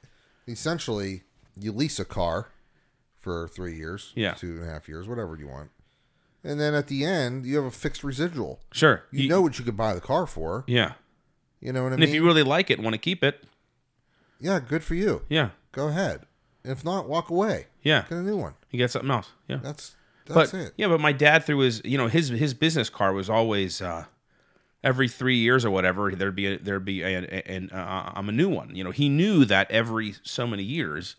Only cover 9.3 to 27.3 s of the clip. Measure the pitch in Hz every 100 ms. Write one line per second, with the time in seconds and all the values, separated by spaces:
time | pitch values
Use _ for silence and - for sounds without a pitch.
9.3 | 185 170 123 117 101 110 90 - 151 175
10.3 | - 80 104 131 123 90 - _ _ _
11.3 | _ _ _ - 127 127 131 160 156 170
12.3 | 160 135 160 190 113 110 110 165 185 139
13.3 | - - _ _ _ _ _ _ _ _
14.3 | - 156 190 117 160 - 165 208 101 -
15.3 | 156 120 - _ - 151 160 175 80 -
16.3 | _ _ _ 127 131 156 190 120 160 -
17.3 | 170 214 107 - _ 147 143 92 170 190
18.3 | 208 85 67 _ 120 123 - 135 120 -
19.3 | _ - 135 135 143 - - _ _ -
20.3 | 165 151 185 135 - 208 165 151 135 147
21.3 | 160 156 143 131 110 - 135 113 160 143
22.3 | 120 147 123 160 160 107 - 98 98 95
23.3 | 113 113 101 95 - 90 82 - _ _
24.3 | _ _ _ _ _ 131 131 127 - 127
25.3 | 123 113 127 117 95 92 92 101 92 98
26.3 | 95 98 98 98 98 95 95 90 92 90